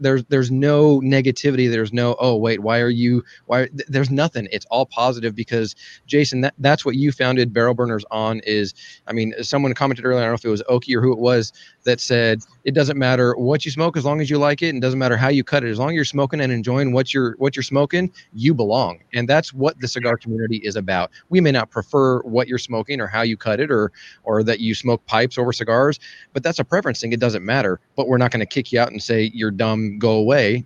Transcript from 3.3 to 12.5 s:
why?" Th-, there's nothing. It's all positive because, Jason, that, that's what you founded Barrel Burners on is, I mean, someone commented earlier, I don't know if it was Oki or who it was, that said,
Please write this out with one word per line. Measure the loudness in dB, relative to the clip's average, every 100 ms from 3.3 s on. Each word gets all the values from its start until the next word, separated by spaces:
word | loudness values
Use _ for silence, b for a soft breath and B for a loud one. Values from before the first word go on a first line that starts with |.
| B
why?" | -4 -2 -2
Th-, | -4 -4
there's | -2 0
nothing. | 0 -2 -2 -8
It's | -8 -4
all | -2 -2
positive | 0 0 0 -4 -6
because, | -4 -2 -2 -6 B B -2
Jason, | 0 2 0
that, | -4 0
that's | 0 0
what | 0 0
you | 0
founded | 0 0 2 0
Barrel | 2 2
Burners | 2 -2 -4 -6
on | -4 -2 -4
is, | -2 0 0 -6 B B -8
I |
mean, | -4 -4 -4
someone | -4 0 0
commented | 0 -2 -2
earlier, | 0 0
I |
don't | 0
know |
if | -2
it | -2
was | -2 0
Oki | -2 0 0
or |
who | 2
it | 2
was, | 2 2 0 B B B
that | -2 0
said, | 2 2 2 0 -4